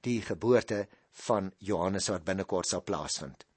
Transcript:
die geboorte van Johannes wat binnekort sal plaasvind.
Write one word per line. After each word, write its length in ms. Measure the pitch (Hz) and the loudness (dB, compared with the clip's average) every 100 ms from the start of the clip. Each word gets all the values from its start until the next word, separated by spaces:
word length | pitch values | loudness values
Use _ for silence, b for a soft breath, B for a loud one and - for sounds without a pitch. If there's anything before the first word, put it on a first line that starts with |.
die 220 | 123 120 | 0 -2
geboorte 640 | 95 90 110 123 - 104 98 b b - | -2 -2 6 4 4 -2 -4 b b -16
van 280 | - 110 95 - | 0 0 0 -8
Johannes 500 | 92 95 90 98 87 | -2 0 2 0 -2
wat 120 | 95 80 | -2 -2
binnekort 400 | 95 95 92 85 | -4 0 -2 0
sal 160 | 90 | -4
plaasvind. 640 | - 85 - - 71 - - | -2 -4 -4 -6 -8 -14 -20